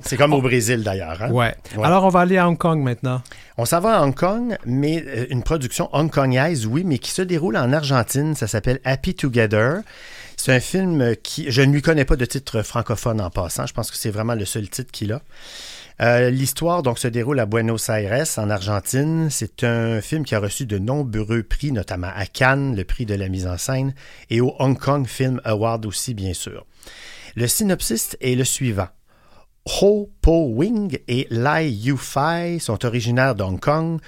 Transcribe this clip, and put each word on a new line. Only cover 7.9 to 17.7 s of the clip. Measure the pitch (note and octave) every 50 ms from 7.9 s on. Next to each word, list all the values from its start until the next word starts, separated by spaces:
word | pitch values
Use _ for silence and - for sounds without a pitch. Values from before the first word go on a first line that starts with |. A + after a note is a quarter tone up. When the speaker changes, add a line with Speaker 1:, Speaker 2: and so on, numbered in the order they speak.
| C#3 B2 A2+ - - C#3 D3 D#3 D3
Speaker 1:
Ça | - A#2
s'appelle | G2+ - G#2 - B2 B2+ - -
Happy | B2+ C3+ C3 - F#3+ -
Together. | - - C3+ A#2 A#2+ A2 G#2 G#2+ G#2 A2+ C3 E3 G#3 A3 - - - - - - - - - - -
C'est | - C3+ C3
un | B2
film | - - - F#3+ F#3+ F3+ E3 C#3+ B2 A#2 A2 -
qui, | - - - D#3 E3 C#3+
je | G#2+ C3+
ne | C3+ C#3 C#3+
lui | D3
connais | - E3 D#3+ D3 C3
pas | - A#2+
de | B2 B2+
titre | - - C3+ - - - G#2+
francophone | G#2 - - A#2 A2+ - A2 - - B2 A2 G#2+
en | F#2+ E2+
passant. | - G2+ F2+ E2 - - C3+
Je | - -
pense | A#2 A2 -
que | -
c'est | - - A2+
vraiment | G2 G#2+ A2 A#2 A#2
le | A2 G2+
seul | - - A#2 G#2 -
titre | - - B2+ -
qu'il | - - G#2+ G2+
a. | A2+ C#3+ - - - - - - - - - - - - - - - -
Euh, | A#2+ A#2 A#2+ B2 B2 B2
l'histoire, | C3 C3 C3+ C3 - - D#3 E3+ F3 F3
donc, | C#3+ B2 A2+
se | - - B2
déroule | A#2 A#2+ A2 C#3 D3 C3
à | A2
Buenos | G2+ A2+ A#2 A2+ A2+